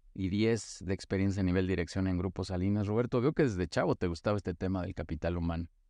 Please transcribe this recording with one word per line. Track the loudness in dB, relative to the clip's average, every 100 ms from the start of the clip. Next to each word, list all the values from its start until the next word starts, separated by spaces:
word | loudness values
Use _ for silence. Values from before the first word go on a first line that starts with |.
| -14
y | -4 -2
diez | 2 2 2 -2 -8
de | -4
experiencia | -4 -2 0 2 2
a |
nivel | 2 4 2
dirección | 0 -2 -2 0
en | 0
Grupo | -2 -4
Salinas. | -4 -2 0 2 2
Roberto, | 0 2 2
veo | 2
que | 2
desde | 2 2 0
chavo | 0 0
te | 0 -2
gustaba | -2 0 0
este | -2
tema | -4 -2 -2
del | -2
capital | -6 -6 -4 -2 0
humano. | -2 -2 -6 _ _